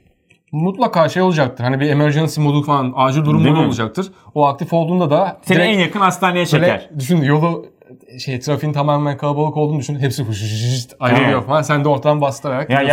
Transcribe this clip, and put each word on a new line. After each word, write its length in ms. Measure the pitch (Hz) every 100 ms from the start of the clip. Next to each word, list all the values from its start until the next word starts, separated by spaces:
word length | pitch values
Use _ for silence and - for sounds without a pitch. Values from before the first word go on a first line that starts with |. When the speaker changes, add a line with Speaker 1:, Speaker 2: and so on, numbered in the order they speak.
| _ _ _ _ _
Speaker 1:
Mutlaka 560 | 151 180 190 226 180 151
şey 140 | 180
olacaktır. 420 | 185 156 127 -
Hani 160 | 123 135
bir 100 | 147
emergency 500 | 143 151 147 160 151
modu 220 | 147 147
falan, 300 | 143 143 127 131
acil 280 | 131 143
durum 140 | 147 107
Speaker 2:
Değil 60 | 131
Speaker 1:
modu 100 | 156
Speaker 2:
mi? 60 | 151
Speaker 1:
olacaktır. 400 | 117 110 175 190 - -
O 120 | 151 143
aktif 260 | 135 165
olduğunda 380 | 165 160 180 165
da 300 | 156 190 -
Speaker 2:
Seni 140 | - 175
Speaker 1:
direkt 160 | 180 202
Speaker 2:
en 20 |
yakın 200 | 160 208
hastaneye 440 | 185 180 185 180 170
Speaker 1:
böyle 140 | 156 233
Speaker 2:
çeker. 240 | - - 151
Speaker 1:
düşün, 240 | 131 175
yolu, 440 | 139 151 170 170 - _ - 123 _ 127
şey, 160 | 139 123
trafiğin 320 | 151 147 151
tamamen 440 | 147 147 147 147 139
kalabalık 400 | 147 143 151 151
olduğunu 220 | 151 151
düşün. 200 | 123 143
Hepsi 260 | 135 131
hışışışışt 720 | 110 101 107 107 120 127 - -
ayrılıyor 380 | 123 123 123 127
Speaker 2:
Evet. 80 | 123
Speaker 1:
falan. 160 | 151
Sen 220 | 139 147
de 40 | 147
ortadan 320 | 135 147 151
bastırarak 500 | 139 - 147 127 -
Speaker 2:
Ya 100 | 135
Speaker 1:
gidiyorsun. 80 | 139